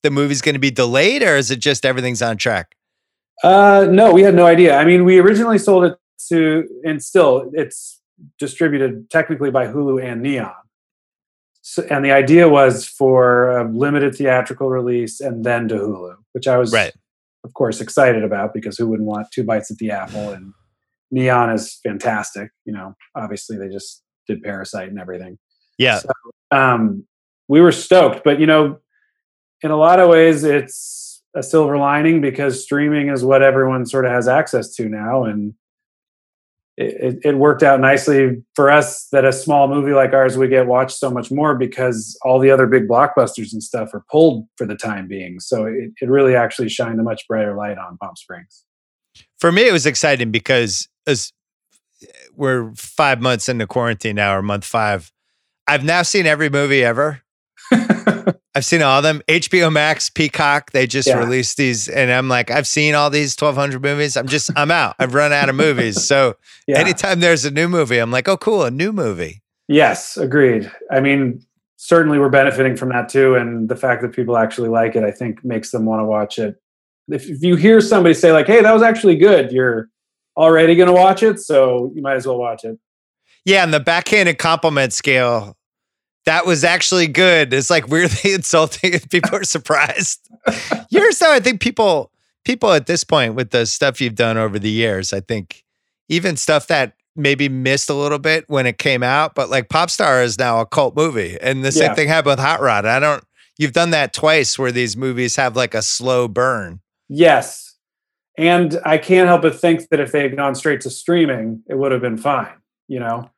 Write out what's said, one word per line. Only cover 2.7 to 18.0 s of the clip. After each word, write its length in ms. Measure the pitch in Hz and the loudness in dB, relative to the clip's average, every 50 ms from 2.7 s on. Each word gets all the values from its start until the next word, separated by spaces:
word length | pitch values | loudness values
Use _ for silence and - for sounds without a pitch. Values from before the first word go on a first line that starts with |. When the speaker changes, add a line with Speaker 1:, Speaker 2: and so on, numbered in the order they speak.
| _ _ _ _ _ _ _ _ _ _ _ _ _ _ - | _ _ _ _ _ _ _ _ _ _ _ _ _ _ 2
Speaker 2:
Uh, 440 | 170 190 202 202 202 202 196 196 170 | 4 6 8 6 8 6 6 6 4
no, 240 | 180 196 226 220 170 | 6 6 6 8 8
we 80 | 185 | 8
had 140 | 196 202 180 | 6 6 6
no 100 | 175 175 | 6 6
idea. 320 | 170 170 170 180 165 139 | 6 8 6 6 6 6
I 80 | 139 151 | 4 4
mean, 180 | 170 180 180 180 | 6 4 6 6
we 160 | 180 185 185 | 6 6 6
originally 380 | 180 196 220 208 233 233 220 | 6 6 4 2 2 2 0
sold 260 | 202 - 214 196 185 180 | 0 2 4 4 4 4
it 140 | 170 180 _ _ _ _ - - - | 2 0 _ _ _ _ -20 -8 -2
to, 360 | 170 165 160 156 156 165 160 - - 123 143 | 0 0 2 2 0 -2 -4 -6 -14 -10 -8
and 180 | 160 156 143 - | -8 -8 -8 -10
still 480 | - - 190 165 143 127 131 135 131 143 | 0 2 4 4 6 4 2 -2 -6 -6
it's 460 | 160 147 - - - - - - _ _ _ _ _ 165 143 _ _ | -6 -6 -6 -10 -18 -18 -20 -20 _ _ _ _ _ -20 -20 _ _
distributed 720 | 147 135 - - 170 156 143 139 135 127 113 113 - _ | -10 -10 -4 -2 0 0 0 0 -2 -2 -4 -8 -14 _
technically 420 | - 165 156 - 156 131 147 139 | -2 -2 -2 -2 -6 -4 -4 -2
by 160 | 127 135 123 | -2 -2 -2
Hulu 340 | 107 120 147 143 139 135 131 | -2 -4 -4 -4 -2 -2 -4
and 200 | 127 123 120 117 | -4 -6 -8 -6
Neon. 320 | 120 143 143 127 110 107 - - _ _ _ _ _ _ _ _ _ _ _ _ _ _ _ _ _ _ _ _ _ - | -6 -4 -4 -6 -6 -10 -14 -20 _ _ _ _ _ _ _ _ _ _ _ _ _ _ _ _ _ _ _ _ _ -10
So, 140 | - - 175 - | -8 -8 -6 -4
and 160 | 147 139 139 | -4 -2 0
the 80 | 139 135 | 2 2
idea 340 | 139 131 139 156 175 175 | 2 4 6 6 6 6
was 380 | 160 147 139 135 131 117 110 - | 6 6 6 4 4 2 -2 -8
for 720 | - - - 139 131 131 127 127 123 123 123 123 127 123 | -14 -6 0 2 2 4 4 4 4 4 2 2 0 0
a 120 | 123 117 113 | -2 -4 -4
limited 460 | 113 120 139 143 143 143 139 139 127 | -4 -2 -2 0 0 0 -2 -2 -2
theatrical 540 | - 143 131 127 127 123 - 127 - 139 131 | -2 0 0 0 0 -2 -4 -8 -6 -4 -4
release 500 | 131 127 123 123 123 120 117 110 - - | -2 -2 -2 -2 -2 -4 -4 -6 -10 -8
and 240 | 139 135 117 113 113 | -8 -8 -8 -6 -4
then 240 | 123 120 117 117 | -4 -4 -2 -4
to 80 | 110 110 | -4 -4
Hulu, 400 | 101 101 110 101 90 90 90 87 _ _ _ | -4 -4 -6 -8 -10 -12 -18 -18 _ _ _
which 160 | _ - 131 | _ -6 -2
I 100 | 131 127 | 0 2
was, 140 | 123 123 110 | 2 2 2
Speaker 1:
Right. 220 | 113 110 98 - - _ _ _ _ _ _ _ _ _ - | 2 0 0 0 -6 _ _ _ _ _ _ _ _ _ -20
Speaker 2:
of 100 | 127 _ | -20 _
course, 260 | - 135 113 107 - | -4 -4 -4 -2 -8
excited 420 | 110 - - 147 | -10 -4 0 2